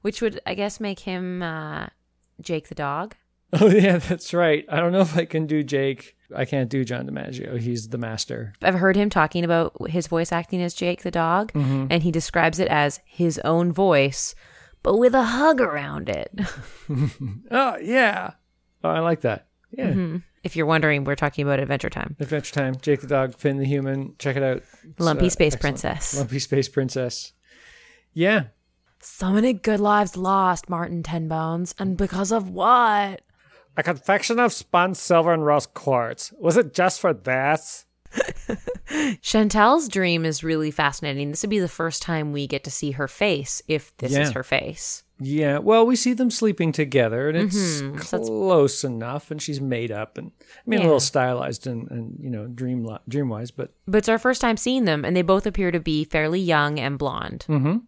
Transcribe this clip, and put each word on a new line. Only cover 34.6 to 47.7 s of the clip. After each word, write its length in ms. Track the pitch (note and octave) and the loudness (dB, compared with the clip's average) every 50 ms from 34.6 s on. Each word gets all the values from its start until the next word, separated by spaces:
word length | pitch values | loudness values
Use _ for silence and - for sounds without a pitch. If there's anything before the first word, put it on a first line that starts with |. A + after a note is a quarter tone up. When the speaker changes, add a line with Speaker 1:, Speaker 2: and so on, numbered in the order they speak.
| - _ - F3 F3 F#3+ F#3 | -6 _ 2 2 2 2 0
Speaker 2:
silver 360 | - - - F3+ E3 D#3+ E3+ | -6 0 4 4 6 6 4
and 140 | E3+ D#3+ D3+ | 2 2 4
rose 200 | D3 D3 C#3+ - | 4 2 2 2
quartz. 680 | - _ - - C#3+ C3 B2 A#2 A2+ B2 - - - - D4+ | -2 _ -6 -2 0 0 0 0 -2 -6 -10 -12 -14 -12 0
Was 160 | G3+ E3 E3 | 0 4 4
it 180 | A#3 G#3+ D3 - | 4 4 2 2
just 260 | - F3+ F#3 - - | 2 2 2 2 2
for 140 | - F#3 D3+ | 0 0 0
this? 680 | G2+ - C3 B2+ C3 C3+ C#3+ D#3 D#3 - - - - _ _ _ _ _ - | 0 -2 -2 0 0 2 2 0 0 -2 -8 -14 -14 _ _ _ _ _ -10
Speaker 1:
<laughs> 60 | - - - - - - - - A3+ - - - - - - - | -4 -4 -4 -4 -4 -10 -6 -6 -8 -6 -6 -10 -10 -10 -10 -6
Chantel's 1000 | C#4+ D#4 D4+ C4+ G#3 - - - - A3 G#3+ G#3 - G#3+ G#3 A#3 C#4 E4+ D4+ A#3 | -2 -2 0 0 -2 -4 -4 0 2 4 4 4 4 4 6 6 6 4 2 -2
dream 360 | - F#3+ F#3 F3 E3+ E3 D#3+ | -2 0 2 2 2 2 0
is 180 | D#3+ D3+ C#3+ | 0 -2 -2
really 300 | D#3 D#3+ D#3+ D#3 D#3 D#3 | -2 -2 0 0 0 -2
fascinating. 580 | D3 - D3+ C#3+ C#3 - - C#3+ C#3 C#3 C#3+ C#3+ | -2 0 0 0 -2 -4 -6 -6 -4 -4 -6 -4
This 120 | D3 - | -4 -4
would 80 | - G#3 | -4 0
be 100 | G#3+ G#3 | 0 0
the 80 | F3+ E3+ | 0 -2
first 340 | - - E3 E3 D#3 - | -4 -4 -4 -4 -4 -6
time 300 | - - E3 D#3 D3+ D3 | -6 -4 -4 -2 -2 -4
we 160 | D3 C#3+ C#3 C3+ | -4 -6 -4 -4
get 160 | - C#3 - | -6 -6 -6
to 80 | D3 | -8
see 200 | - - - C#3+ | -8 -6 -6 -6
her 140 | C3+ C3 C#3+ | -4 -4 -6
face, 560 | C3 - - G3+ G#3 E3+ C#3+ C#3 - - - - - | -6 -2 -2 0 0 0 -2 -2 -6 -8 -8 -4 -4
if 280 | D#3 D3+ - - _ - | -4 -4 -4 -10 _ -8
this 120 | C3 B2+ | -4 0
is 60 | C#3 C#3 D3 D3 | 2 2 2 0
Speaker 2:
Yeah. 20 | |
Speaker 1:
her 100 | A2 C3 | -2 -4
face. 640 | C3 - - C3 - - D#3 - - - - - _ _ _ _ | -4 -2 -2 -2 -2 -4 -10 -10 -8 -8 -10 -10 _ _ _ _
Speaker 2:
Yeah, 380 | C3+ C3+ C#3+ D3+ D3+ C#3+ C#3 D3 | -6 -4 0 0 2 2 0 2
well, 280 | - G#3 A3 A3+ A3+ | 4 4 6 6 6
we 80 | A#3+ B3+ | 6 4
see 180 | A#3 - B3 | 2 2 0
them 180 | B3 A3 B3+ A#3+ | 0 2 0 0
sleeping 420 | - - A#3 G#3+ G3+ - F3 D#3+ | 0 2 0 0 2 2 0 0
together, 560 | C#3+ - D3+ C3+ C3 C3+ A#2+ A2 A2+ A#2+ C3+ D3+ | 2 0 -2 2 4 2 4 4 2 0 -2 0
and 100 | D#3 E3+ | 0 0
it's 180 | G#3 G3+ F3+ | 0 0 0
Speaker 1:
Mm-hmm. 420 | G#3 F#3+ F3 | 0 0 -2